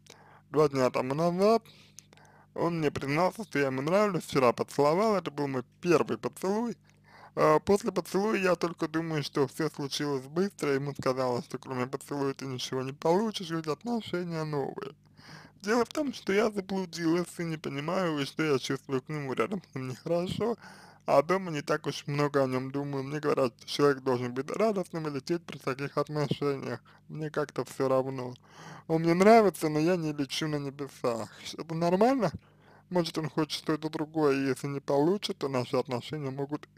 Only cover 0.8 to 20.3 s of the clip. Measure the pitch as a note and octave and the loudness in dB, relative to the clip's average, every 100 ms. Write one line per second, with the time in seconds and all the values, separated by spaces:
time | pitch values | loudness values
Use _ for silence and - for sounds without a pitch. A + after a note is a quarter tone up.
0.8 | B2+ A#2+ B2+ D3 E3+ F3 G3+ A3+ - - | 2 2 -2 0 0 4 4 4 0 -20
1.8 | - - _ - - - - - E3 E3+ | -20 -20 _ -20 -20 -20 -16 -4 -2 0
2.8 | D3 - C3+ D3 F3+ - G3 C#3+ C3+ C3 | -2 -2 -2 2 0 0 -6 0 0 0
3.8 | C#3+ F#3+ G#3 E3 - C#3+ B2 - A#2+ - | 0 2 2 0 -2 4 4 4 -2 2
4.8 | C#3+ E3+ A3 G3 E3 C#3+ C#3+ C3 B2 _ | 4 4 2 2 -2 -4 -2 -4 -6 _
5.8 | F3 D3+ A2+ A2+ B2 - F#3 G#3+ A#3 - | 2 4 4 -2 -4 -4 -2 -2 -2 -6
6.8 | _ _ _ - - D3 D#3 D#3 - G3+ | _ _ _ -20 -12 2 4 4 4 2
7.8 | A3+ F#3 D#3+ F#3 G#3+ G#3 F#3 F3 F3 E3+ | 2 -4 -2 0 2 2 2 2 0 -2
8.8 | E3 D#3+ E3 D#3 C3+ D3+ C3 - D#3 - | -2 -2 -2 -2 -2 0 0 0 -4 -2
9.8 | C#3 - D3 C#3 C3 D#3+ G3+ - D3 C3+ | -6 -4 -2 -2 -4 -2 -2 -2 0 0
10.8 | C#3+ C3+ C3+ B2+ B2+ B2 - B2+ C3 B2+ | -2 -2 -2 0 0 0 -4 -10 -6 -4
11.8 | B2 C#3 - C#3+ C#3 C3+ C3+ B2+ - C3 | -4 -6 -6 -4 -2 -4 -8 -8 -6 -4
12.8 | C3 C#3+ D#3+ F3+ A3+ - E3 E3 D#3 D3 | -6 -4 2 2 2 -4 -6 -6 -4 -6
13.8 | A#3 A#3 - F3 F3 E3 D#3 D3 C3 - | -4 -6 -4 -6 -4 -6 -4 -4 -4 -6
14.8 | - - - - - - - - F#3+ A#3+ | -12 -14 -20 -20 -20 -20 -20 -12 0 2
15.8 | A3+ - C#4+ - - G3 A3 G#3 F#3+ F#3+ | 2 -2 -4 -4 0 2 2 0 -4 -4
16.8 | F3+ E3 E3 E3+ E3+ - E3 D#3 D3 C#3 | -4 -2 2 2 0 -6 -6 -4 -6 -6
17.8 | D3+ F#3+ F3 D3 C3+ - D#3 C3 - C3+ | -2 0 0 0 -4 -2 2 2 0 -6
18.8 | - C3 - D3+ C3+ A#2+ A2+ G3 - C3+ | -2 -6 -4 -8 -4 -2 -2 -2 -8 -10
19.8 | C3 B2 D#3+ E3+ F#3 | -8 -8 -2 -2 -2